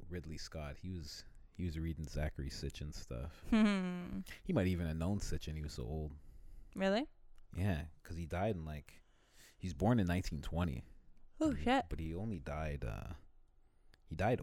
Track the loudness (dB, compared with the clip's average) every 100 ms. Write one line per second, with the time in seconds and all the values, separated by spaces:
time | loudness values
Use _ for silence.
0 | -6 -8 -6 -8 -8 -6 -6 -6 -6 -6
1 | -6 -10 -12 -16 -18 -4 -2 0 -2 -2
2 | -2 0 -2 -2 -6 -4 -4 -4 -6 -8
3 | -6 -6 -6 -8 2 6 8 6 0 -2
4 | -4 -6 -8 -10 0 4 4 4 2 2
5 | 2 2 0 -2 -2 -4 -4 -4 -4 -2
6 | -4 -6 -14 -16 -14 -14 -12 0 2 2
7 | 0 -8 -18 -18 -10 0 2 2 -2 -10
8 | -10 -8 -4 0 2 0 -2 -6 -10 -18
9 | -20 -20 _ -20 -20 -6 -4 4 6 8
10 | 6 4 2 -2 -2 2 2 0 -6 -16
11 | -18 -18 -18 0 2 4 4 4 4 -2
12 | -2 -2 -2 -2 -4 -2 -2 0 -2 -4
13 | -6 -10 -12 -20 -20 -20 -20 _ -20 -20
14 | -10 2 4 4